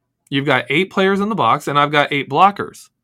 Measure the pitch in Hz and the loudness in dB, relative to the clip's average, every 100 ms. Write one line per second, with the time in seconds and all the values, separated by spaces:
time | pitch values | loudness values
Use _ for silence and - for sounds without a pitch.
0 | _ _ _ 139 143 127 - 147 190 - | _ _ _ -4 0 0 0 -2 0 0
1 | 190 196 208 202 113 143 147 143 147 151 | 0 0 -2 0 0 0 -2 0 0 0
2 | 143 143 131 143 190 196 - - - _ | 0 -4 -2 2 2 2 -12 -12 -20 _